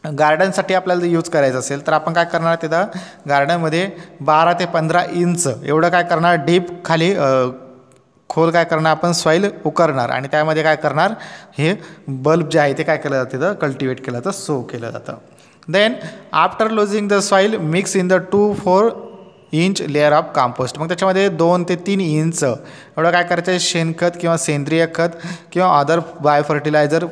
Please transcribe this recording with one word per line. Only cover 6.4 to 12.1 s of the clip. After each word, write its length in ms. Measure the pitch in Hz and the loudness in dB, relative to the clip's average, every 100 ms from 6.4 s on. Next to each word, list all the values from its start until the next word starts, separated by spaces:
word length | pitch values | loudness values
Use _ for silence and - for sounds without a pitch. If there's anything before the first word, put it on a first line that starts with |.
| 143 180 175 - | 2 0 0 -10
खाली, 300 | - 165 170 | -2 0 2
अ, 320 | 190 139 135 127 127 - - _ _ _ _ _ | 2 2 2 0 -4 -20 -20 _ _ _ _ _
खोल 220 | - 165 | 0 2
काय 140 | 170 | 2
करणार, 260 | 165 160 160 | 2 0 2
आपण 220 | 156 175 | 2 0
सॉईल 380 | 165 160 165 202 - | 0 2 2 0 -2
उकरणार 440 | 156 151 160 135 120 | -4 2 2 2 -2
आणि 200 | 127 135 | -4 -2
त्यामध्ये 320 | 151 156 156 | 0 2 2
काय 140 | 156 151 | 2 0
करणार, 340 | 151 139 190 220 - - - - | 0 0 0 -2 -14 -20 -16 -2
हे 240 | 151 202 - - | -2 -2 -8 -16
बल्ब 400 | - | -10